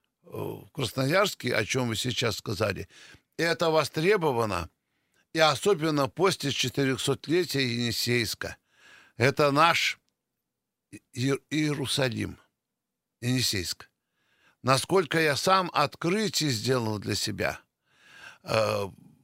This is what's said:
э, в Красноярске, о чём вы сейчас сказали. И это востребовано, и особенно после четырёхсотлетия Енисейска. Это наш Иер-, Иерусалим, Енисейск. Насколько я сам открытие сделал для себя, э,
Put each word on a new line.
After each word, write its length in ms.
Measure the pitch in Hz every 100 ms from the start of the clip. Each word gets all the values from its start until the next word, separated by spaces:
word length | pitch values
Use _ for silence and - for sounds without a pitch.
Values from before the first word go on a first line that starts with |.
| _ _
э, 60 | -
в 420 | - 104 107 -
Красноярске, 840 | - 120 - 131 185 202 - 123 113
о 80 | 104
чём 240 | 135 123
вы 60 | 107
сейчас 420 | 131 113 117 101
сказали. 520 | - 95 104 92 90 - - - _ -
И 60 |
это 260 | 165 160 170
востребовано, 1000 | 156 139 156 175 214 160 117 110 90 80 _ _ _ _ _ _
и 60 | 160
особенно 680 | 156 135 202 180 160 147 135
после 440 | - 190 - 143
четырёхсотлетия 1120 | - 127 - 135 127 - 98 - 170 175 139
Енисейска. 960 | 127 120 120 110 120 120 107 - 80 - _ _ - - - -
Это 340 | 127 139 147
наш 480 | 139 165 160 - - _ _ _ _ _ _ _ _ _ 104 _
Иер-, 300 | 120 131 139 -
Иерусалим, 880 | 147 151 147 127 - 131 107 92 82 _ _ _ _ _ _ _ -
Енисейск. 680 | 120 127 120 98 82 - - _ _ _ _ _ _ _
Насколько 580 | 120 135 - 190 156 165
я 160 | 156 131
сам 360 | 185 190 175
открытие 800 | 135 143 - 165 208 202 - 151
сделал 480 | 110 113 131 110 104
для 160 | 104 104
себя, 440 | - 95 69 - _ _ _ _ - - - -
э, 460 | 175 110 107 107 98 - - _